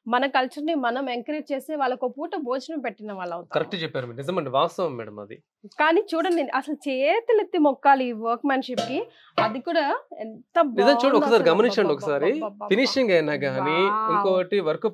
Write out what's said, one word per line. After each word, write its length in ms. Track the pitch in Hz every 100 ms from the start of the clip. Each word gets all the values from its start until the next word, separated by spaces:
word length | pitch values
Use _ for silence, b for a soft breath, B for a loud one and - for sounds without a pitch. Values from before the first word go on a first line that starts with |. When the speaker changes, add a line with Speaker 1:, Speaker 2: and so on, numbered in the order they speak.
| -
Speaker 1:
మన 180 | 240 277
కల్చర్ 400 | 262 254 294 302
ని 100 | 320
మనం 340 | 247 240 269
ఎంకరేజ్ 440 | 240 240 302 294
చేస్తే 220 | 277 269 311
వాళ్ళకు 300 | 262 254 254
ఒక 80 | 254
పూట 140 | 339 381
భోజనం 440 | 247 262 262 320
పెట్టిన 320 | 247 208 214
వాళ్ళు 220 | 196 180 170
అవుతాం. 140 | -
Speaker 2:
కరెక్ట్ 300 | - - 190
చెప్పారు 220 | 160 139 123
మీరు, 120 | 120
నిజమండి, 320 | 139 185 143
వాస్తవం 480 | 131 160 - 175 123
మేడం 220 | 107 104
అది. 180 | 101 117 _ _ 208 -
Speaker 1:
కానీ 220 | 302 330 -
చూడండి 300 | 330 349 339 269 262
అసలు 160 | 277 294 285
చేతులెత్తి 680 | 262 277 403 453 440 359 359
మొక్కాలి 480 | 294 262 277 269 247
ఈ 60 |
వర్క్‌మ్యాన్‌షిప్ 680 | 220 226 233 285 262 254 247
కి, 200 | 196 277 480 b b - 220
అది 140 | 240
కూడా 140 | 269
ఎంత 840 | 330 285 466 - - 220 220 - 339
Speaker 2:
నిజం 140 | 311
చూడండి, 100 | 226
Speaker 1:
బాగుందో 340 | 233 254 262 240
Speaker 2:
ఒకసారి 260 | 190 226
Speaker 1:
అసలు. 60 | -
Speaker 2:
గమనించండి 440 | 175 233 - 190
Speaker 1:
అబ్బబ్బబ్బబ్బబ్బబ్బ. 680 | 139 175 143 156 294 220 202
Speaker 2:
ఒకసారి 120 | 208 202
ఫినిషింగ్ 360 | 262 277 240 175
అయినా 200 | 151 147
కానీ 420 | 139 131 147 165
Speaker 1:
వావ్. 280 | 196 214 220
Speaker 2:
ఇంకోటి 480 | 214 196 185 180 202
వర్క్ 280 | 156 156 220